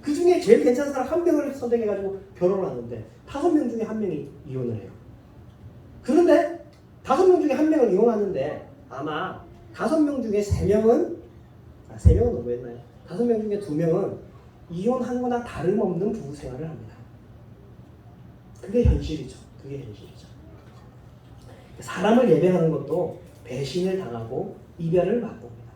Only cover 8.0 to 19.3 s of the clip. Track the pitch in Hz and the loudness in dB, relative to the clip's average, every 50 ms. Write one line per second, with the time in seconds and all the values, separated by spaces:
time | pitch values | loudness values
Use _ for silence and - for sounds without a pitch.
8 | 214 240 226 208 202 190 170 135 135 - - - - - - - - - 123 131 | 4 4 2 2 -2 -2 -2 -4 -4 -4 -6 -8 -14 -18 -20 -20 -20 -18 -14 -10
9 | 147 156 151 156 185 185 - - - - - - - - - - 175 220 302 320 | -8 -6 -6 -6 -6 -6 -8 -12 -16 -20 -20 -20 -20 -20 -12 -6 -4 -2 2 2
10 | 302 285 285 262 226 220 202 208 202 - - - 165 180 202 214 214 220 240 302 | 2 2 0 -4 -4 -2 -2 -2 0 0 -2 -2 2 2 2 4 6 6 4 4
11 | 359 - - - - - - - - - - - - - - - - - 117 113 | 2 -2 -4 -12 -14 -20 -20 -20 -20 -20 -20 -20 -20 -20 -20 -20 -20 -18 -18 4
12 | - 120 - 190 226 240 - 123 117 120 120 120 117 117 117 120 - - - - | 6 6 8 8 4 2 0 -2 -4 -4 -6 -6 -6 -12 -14 -16 -18 -20 -20 -20
13 | - - 165 180 240 240 233 214 214 214 202 196 - - 147 151 165 165 165 190 | -18 -14 -4 -2 2 2 2 0 0 -2 -4 -4 -4 -4 -4 -2 0 0 0 0
14 | 196 - - - - - - - - - - - - - 170 170 190 226 254 254 | -2 -4 -6 -10 -16 -20 -20 -20 -20 -20 -20 -20 -18 -14 -10 -4 -2 -2 -2 -2
15 | 240 - 247 247 247 247 240 240 240 - - 139 143 170 208 220 214 185 170 165 | -2 -4 -4 -4 -2 -2 -2 -4 -4 -6 -10 -4 -2 0 0 0 0 -2 -2 -2
16 | 190 220 240 - 143 139 143 - - 131 123 131 156 165 160 - - - - - | -2 -4 -4 -6 -10 -12 -14 -12 -12 -12 -12 -10 -10 -12 -12 -14 -16 -18 -20 -20
17 | - - - - - - - - - - - - - - - - - - - - | -20 -20 -20 -20 -20 -20 -20 -20 -20 -20 -20 -20 -20 -20 -20 -20 -20 -20 -20 -20
18 | - - - - - - - - - - - - - - 202 240 233 - - 156 | -20 -20 -20 -20 -20 -20 -20 -20 -20 -20 -20 -20 -16 -4 0 4 4 4 4 4
19 | 143 - 156 139 127 117 | 0 -6 -8 -8 -10 -12